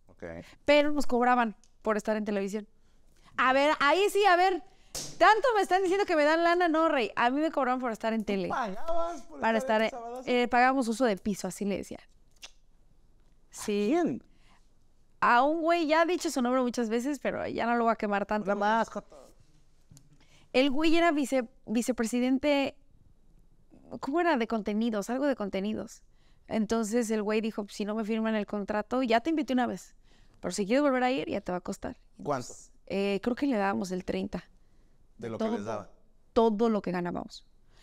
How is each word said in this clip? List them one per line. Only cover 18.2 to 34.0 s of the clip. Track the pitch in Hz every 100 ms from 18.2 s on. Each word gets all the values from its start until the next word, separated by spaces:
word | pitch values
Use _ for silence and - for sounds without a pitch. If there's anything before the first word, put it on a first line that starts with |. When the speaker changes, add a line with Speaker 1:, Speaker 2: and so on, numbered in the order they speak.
| 202
Speaker 2:
tanto. | 214 196
Speaker 1:
Una | 202
más, | 208 226 214
Joto. | - - 143 120 - - - - _ - - - - - - -
Speaker 2:
El | - 285
güey | 262 320 330
era | 339
vice-, | 302 269 262 233 - -
vicepresidente, | 220 226 233 226 247 254 262 294 277 269 - - - - - - - - - - - - 247
¿cómo | - 311
era? | 349 277
De | 226
contenidos, | 226 202 208 233 214 190
algo | 254 294
de | 254
contenidos. | 196 190 202 214 208 - _ _ _ - -
Entonces | 226 202 226 214 233 220
el | 220
güey | 208 214
dijo, | 220 214 202
"Si | - 202
no | 214
me |
firman | 208 226 220 220
el | 202
contrato, | 208 196 214 - 247
ya | 262 226
te | 330
invité | 311 262
una | 254 233
vez, | 190 - - - - - -
pero | 180
si | 180 190
quieres | 254
volver | 294 254
a | 254
ir, | 269 330
ya | 226
te | -
va | 180
a |
costar". | - 196 - - - -
Speaker 1:
¿Cuánto? | 190 135 - - - - -
Speaker 2:
Eh, | 294 302 294
creo | 247 240
que | 285
le | 220
dábamos | 196 220 185
el | 180